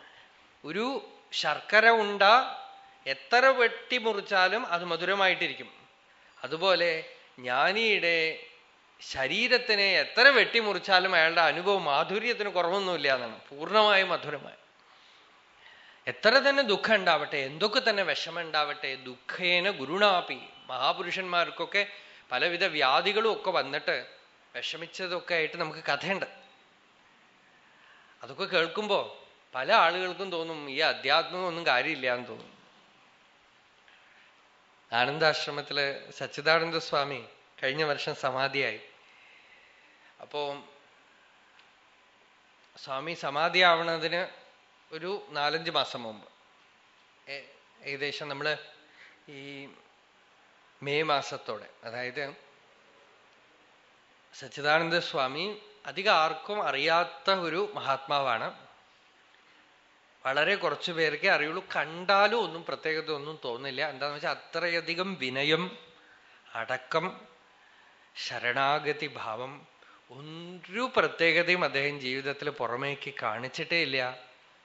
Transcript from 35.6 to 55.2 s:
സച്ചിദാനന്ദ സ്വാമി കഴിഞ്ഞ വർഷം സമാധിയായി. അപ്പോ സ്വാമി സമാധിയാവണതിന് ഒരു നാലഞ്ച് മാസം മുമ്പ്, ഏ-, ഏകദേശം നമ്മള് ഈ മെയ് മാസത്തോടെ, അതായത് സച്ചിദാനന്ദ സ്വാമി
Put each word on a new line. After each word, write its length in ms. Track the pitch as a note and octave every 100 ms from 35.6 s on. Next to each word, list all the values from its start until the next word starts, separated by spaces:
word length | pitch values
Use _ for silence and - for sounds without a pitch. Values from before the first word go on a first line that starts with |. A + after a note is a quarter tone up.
| C#3+ C#3+ C#3 C3 -
സച്ചിദാനന്ദ 680 | - C3 - D3 E3 E3 E3
സ്വാമി 480 | - D3+ C#3 B2+ A2 - _ -
കഴിഞ്ഞ 200 | C3+ D3
വർഷം 320 | D3+ C#3 D#3+ C#3+
സമാധിയായി. 680 | C3+ B2+ C3+ C#3 B2 G#2+ - - _ - - - _ - - _ _ _ - -
അപ്പോ 420 | - D3 C#3+ C#3+ - - _ _ _ _ _ _ _ _ _ _ _ _ _ _ _ _ _ _ _ -
സ്വാമി 300 | C#3+ C3+ D#3
സമാധിയാവണതിന് 1120 | E3 D3+ D3 E3+ F3+ F3+ E3 E3+ E3 D#3+ E3+ F3+ - - _ _ _ _
ഒരു 340 | D#3+ F3 G3+ -
നാലഞ്ച് 420 | D3 D3 D#3+ E3
മാസം 320 | D3+ B2+ C3
മുമ്പ്, 240 | A#2 G#2+ - _ _ _ _ _ _ _ _ _ -
ഏ-, 180 | C#3 - - _ _
ഏകദേശം 460 | C3+ C#3 C#3+ C3+ D3+
നമ്മള് 280 | C#3 D3+ D3 - - _ - - - -
ഈ 400 | C#3 C#3 C#3 C3+ - _ _ _ _ _ _ _ _ _ _
മെയ് 200 | C#3 D3
മാസത്തോടെ, 640 | D#3 C#3 C3 C3+ - G#2 - -
അതായത് 520 | A2+ A#2+ B2 B2 C#3 D#3+ - _ _ _ _ _ _ _ _ _ _ _ _ _ _ _ _ _ _ -
സച്ചിദാനന്ദ 600 | C3 D3 D3 D#3 E3 E3+
സ്വാമി 580 | - D#3